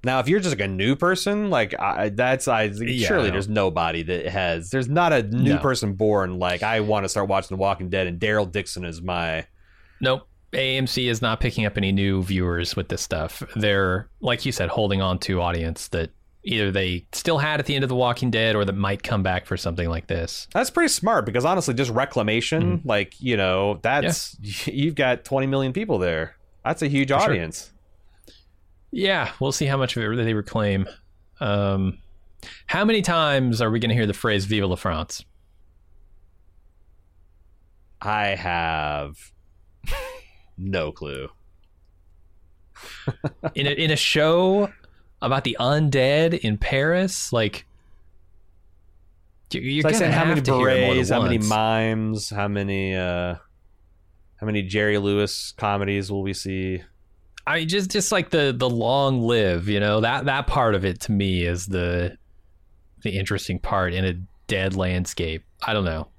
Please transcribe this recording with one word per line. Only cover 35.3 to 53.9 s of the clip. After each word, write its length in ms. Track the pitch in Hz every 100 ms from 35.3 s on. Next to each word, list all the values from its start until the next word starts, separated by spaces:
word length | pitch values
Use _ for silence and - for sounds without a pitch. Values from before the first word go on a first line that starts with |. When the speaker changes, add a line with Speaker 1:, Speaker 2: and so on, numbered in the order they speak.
| - _ _ - _ _ - - - - _ - - - _ - - _ _ - _ - _ _ _ _ -
Speaker 1:
I 260 | 104 107 104
have 880 | 95 90 85 82 80 76 73 71 78 - - _ _ - _ - 554 523 508 - - - -
no 320 | 95 95 78
clue. 380 | 76 73 67 69
Speaker 2:
<laughs> 60 | - - - - _ - _ - - - - - _ - - - - - - 143 - 160 -
In 120 | 143
a, 40 |
in 200 | 143 160
a 40 | 147
show 760 | - 151 156 170 185 196 196 - - _ _ _
about 220 | 120 135
the 140 | 135 110
undead 800 | 123 147 151 135 131 147 165 170
in 180 | 113 104
Paris, 760 | - 135 151 180 190 - -
like, 320 | 120 107 - - - _ - - - - - - - - - - - - _ _ _ -
you, 100 | -
you're 160 | 127 143
Speaker 1:
It's 40 | 156
like 80 |
Speaker 2:
gonna 60 | - 170
Speaker 1:
saying, 60 |
how 60 | 165
Speaker 2:
have 80 | 165
Speaker 1:
many 120 | 156
Speaker 2:
to 160 | 127 131
hear 120 | 127
it 120 | 131
more 0 |
than 120 | 127 127
Speaker 1:
berets, 140 | 123
how 120 | 123
many 160 | 120 117
Speaker 2:
once. 100 | 107
Speaker 1:
mimes, 800 | 110 110 113 110 110 110 107 -
how 180 | 104 101
many, 480 | 101 98 98 95 92
uh, 400 | 90 87 87 87 _ _ - _ _